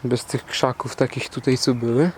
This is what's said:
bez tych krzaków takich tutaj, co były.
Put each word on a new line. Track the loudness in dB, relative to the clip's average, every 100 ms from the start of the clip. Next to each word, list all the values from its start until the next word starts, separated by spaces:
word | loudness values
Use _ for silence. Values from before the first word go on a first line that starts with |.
bez | 0 0 0
tych | -6 -4
krzaków | 0 0 0 -8 0
takich | -2 0 -8
tutaj, | -4 0 2
co | 2
były. | 0 2 2 2